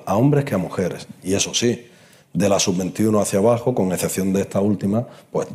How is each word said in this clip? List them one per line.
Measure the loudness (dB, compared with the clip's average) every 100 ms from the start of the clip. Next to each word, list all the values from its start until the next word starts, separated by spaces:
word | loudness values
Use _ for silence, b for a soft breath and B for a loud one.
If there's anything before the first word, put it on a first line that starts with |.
| -2
a | 2
hombres | 4 4
que | 0 -2
a |
mujeres. | -4 -4 -4 -4 -14 -12
Y | -4
eso | -2 0
sí, | 0 0 -2 B B B B B
de | 0 2
la | 2
sub-veintiuno | 2 -2 -2 0 2 2
hacia | 2 2
abajo, | 2 2 0 0
con | 0
excepción | 0 -2 -2 0
de | 0
esta | 0 0
última, | 0 0 0 -2 -4 B B
pues | -6 -6